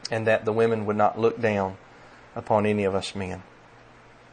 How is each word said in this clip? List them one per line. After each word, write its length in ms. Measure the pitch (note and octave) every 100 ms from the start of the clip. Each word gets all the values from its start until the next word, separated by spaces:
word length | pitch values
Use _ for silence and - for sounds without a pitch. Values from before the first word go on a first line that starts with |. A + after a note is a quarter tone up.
| -
and 160 | A2+ A2
that 160 | A2
the 80 | A2
women 340 | A2 A2+ A2 G#2
would 120 | G#2
not 200 | G#2 A2
look 220 | A#2 -
down 380 | A2+ G2+ F#2+ F#2+ - - - - - A2+
upon 300 | - A2 G#2
any 180 | G#2
of 100 | G2
us 220 | F#2+ - G2
men. 280 | F#2 F#2 - - - - - - - - -